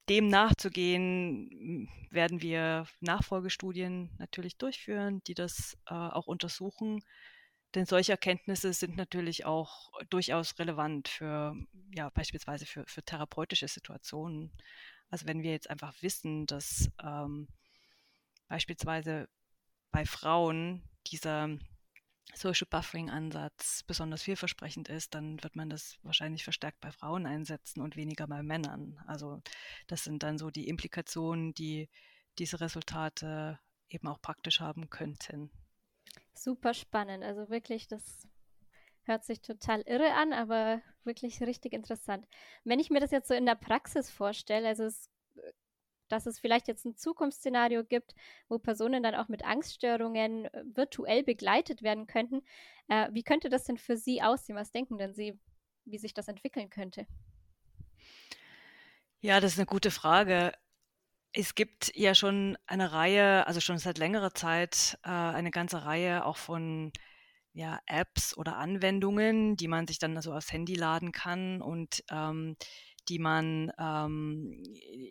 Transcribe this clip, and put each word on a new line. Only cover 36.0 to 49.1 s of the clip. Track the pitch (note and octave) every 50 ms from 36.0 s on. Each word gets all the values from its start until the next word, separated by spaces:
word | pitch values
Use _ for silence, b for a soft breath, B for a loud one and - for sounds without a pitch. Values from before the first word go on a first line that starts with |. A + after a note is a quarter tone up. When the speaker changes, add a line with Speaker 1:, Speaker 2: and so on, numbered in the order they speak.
| _ B B B B B B
Speaker 2:
Super | - - B3+ B3+ B3+ - B3 A#3+
spannend. | - - _ - A3 G#3 G3 G3 F#3+ G3
Also | G#3 G3+ G#3 G#3+ G3+
wirklich, | A3 A#3 A3+ - A3+ A3+ - -
das | A3 G#3+ - - - - - - - - - _ _ - - - b b b b b b b
hört | - A3+ A3 -
sich | - A3+ -
total | - - A3 G#3+ - - A3 G#3+ G#3
irre | - - B3+ D4+ D#4 -
an, | - D#4 D#4 D4
aber | A#3 A#3 G#3+ A3+ A3+ A3 A3 A3+ A#3 - - - _ -
wirklich | A#3+ A#3+ - - A#3+ - - B3+
richtig | A#3 B3 - - A#3+ -
interessant. | B3 A3 - A3+ A3 - - G3+ F#3+ - - B B B B B B B
Wenn | A3+ A#3+ C4+
ich | D#4 -
mir | D4+ C#4+
das | C#4 C#4+
jetzt | D4 C4+ C4 -
so | C4
in | A#3+ B3+
der | B3 A#3
Praxis | A3+ - - A3 A3+ - - - D#4 B3+ -
vorstelle, | - - G3+ G3+ G#3+ - - - G#3+ A3 A3+ A3+
also | A3 G#3+ A3
es, | A3 A3 - - - _ _ _ _ _ - - - - _ _ _ _ _ _ _ _ _ _ -
dass | G#3+ A3 -
es | A#3+ A3 -
vielleicht | - A#3 A#3 A#3+ - -
jetzt | A3 - -
ein | A#3+ A3+
Zukunftsszenario | - - D#4+ E4 - D4+ C#4+ C#4 - - C#4 B3+ B3 A#3 A#3+ A#3 A#3 A3+
gibt, | - B3 A#3+ - - - B B B B B B B
wo | A#3 A3+
Personen | - - A3 G#3+ A3 A#3+ C4 B3+ A#3+
dann | A3+